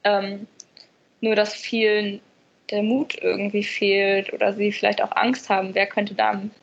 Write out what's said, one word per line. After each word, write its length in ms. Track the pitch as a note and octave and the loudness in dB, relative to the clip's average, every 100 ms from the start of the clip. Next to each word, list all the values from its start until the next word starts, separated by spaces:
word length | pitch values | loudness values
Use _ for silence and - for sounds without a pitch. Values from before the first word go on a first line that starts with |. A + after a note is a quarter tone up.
Ähm, 440 | G3+ G3+ G3 G3 A3 _ - _ - _ _ - | 0 0 -2 -8 -14 _ -20 _ -20 _ _ -4
nur, 140 | A3 G#3 | 0 2
dass 180 | G#3 | 2
vielen 680 | - - A3+ G#3+ G#3 G#3 G3+ _ _ _ _ - | -2 -6 0 2 2 0 -6 _ _ _ _ -6
der 140 | G#3 | -2
Mut 340 | G#3+ C4 D#4 - | 0 0 -2 -2
irgendwie 420 | F#3 G3 G3+ G#3 | -2 -2 -2 -2
fehlt 720 | G#3 - G3+ G3 G3 G3 G3 | -4 -2 2 4 4 2 0
oder 200 | - G#3 | 0 0
sie 180 | G3+ G#3 | 2 -2
vielleicht 300 | G3+ G#3 G#3 | 2 0 0
auch 140 | - - | -2 2
Angst 340 | A#3+ C4 - | 0 0 0
haben, 240 | G3 F#3+ | -2 0
wer 140 | F#3+ G3 | -2 -2
könnte 260 | - G#3 | 0 -4
da 180 | G3+ G#3+ | 0 0
am 200 | G3+ G#3 - | 0 -6 -14